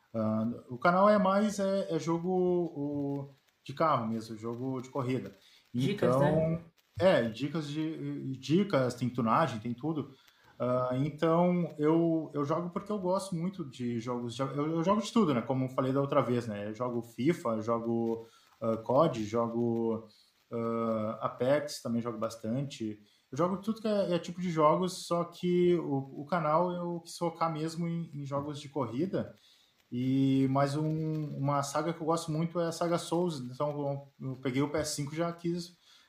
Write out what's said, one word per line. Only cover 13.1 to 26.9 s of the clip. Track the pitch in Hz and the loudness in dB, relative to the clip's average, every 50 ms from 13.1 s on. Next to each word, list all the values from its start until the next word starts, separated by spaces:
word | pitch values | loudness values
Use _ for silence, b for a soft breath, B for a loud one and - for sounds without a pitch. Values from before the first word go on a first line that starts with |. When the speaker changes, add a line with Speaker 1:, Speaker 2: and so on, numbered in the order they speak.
| 185 196 190 - - | 0 0 0 -2 -6
Speaker 1:
muito | 160 165 185 202 - 165 | -4 -4 -4 -6 -6 -10
de | 135 117 - 123 120 117 117 | -10 -8 -6 -4 -4 -4 -4
jogos | 110 120 123 120 120 120 110 | -4 -4 -4 -4 -4 -6 -4
de, | 113 135 | -4 -4
eu, | 135 139 143 147 151 165 | -4 -2 -2 -2 0 0
eu | 165 165 | 0 2
jogo | 190 202 214 214 | 2 2 2 2
de | - - | 0 2
tudo, | 233 214 156 139 | 2 4 4 4
né? | 117 113 | 2 2
Como | - 131 127 131 | 0 0 0 0
eu | 127 | -2
falei | - - 135 131 131 | 0 0 0 2 2
da | 139 | 2
outra | 139 135 147 143 123 | 2 2 4 2 4
vez, | 117 123 120 113 | 4 2 0 0
né? | 117 104 101 104 107 | -2 -6 -6 -6 -6
Eu | 110 | -6
jogo | - 123 123 120 120 117 | -4 -4 -4 -2 -4 -6
fifa, | - - - 120 151 170 170 - 117 110 110 | -6 -6 -2 2 2 2 2 0 -2 -2 -2
jogo, | 107 110 117 117 113 117 117 117 117 113 113 113 B B B B B B B B | 0 0 0 0 0 0 0 0 0 0 -2 -4 B B B B B B B B
ah, | - 113 113 | -2 -2 -2
cod, | 107 - - 123 135 160 160 135 113 107 | -2 0 2 6 6 6 4 4 -2 -4
jogo, | 101 107 117 117 113 113 117 120 117 117 117 117 113 110 107 110 b b b b b b b _ - 120 | -2 0 0 0 0 0 0 0 0 0 0 0 0 -2 -2 -6 b b b b b b b _ -10 -6
ah, | 117 117 117 117 117 113 113 110 110 110 110 113 - 123 | -4 -2 -2 -2 0 0 0 0 0 -2 -2 -4 -2 -4
Apex, | 127 - - 123 127 143 151 147 - - - - | -4 -2 0 0 2 2 2 0 -2 -10 -8 -6
também | 117 117 120 | -2 -2 -2
jogo | 113 120 117 107 | -2 -2 -4 -4
bastante. | 110 - - - - 110 113 - - 143 - - 113 107 104 - b b b b b b - | -4 -6 -6 -6 -6 -4 -2 -2 -2 -4 -6 -8 -8 -8 -8 -10 b b b b b b -2
Eu | 131 | 0
jogo | 165 180 196 185 | 0 0 0 -2
tudo | - 220 214 - | -4 -4 -6 -4
que | - | -2
é, | 220 208 202 190 170 175 | -2 0 0 2 2 0
é | 170 | -2
tipo | 170 - 175 180 | -2 -4 -8 -6
de | 175 185 | -4 -2
jogos, | 165 160 156 151 165 175 185 180 - - - | 2 4 6 6 6 4 2 -2 -4 -6 -6
só | - 175 170 170 | -2 -2 -2 -2
que | 170 - - - 175 175 180 175 175 175 | -2 -6 -4 0 2 4 4 6 4 4
o, | 170 151 147 143 135 135 135 - - 143 | 2 2 0 -2 -2 -2 -4 -10 -12 -6
o | |
canal | - 190 175 160 151 151 160 180 180 175 | -2 -2 0 2 2 4 4 2 2 -2
eu | 175 175 175 | -4 -4 -4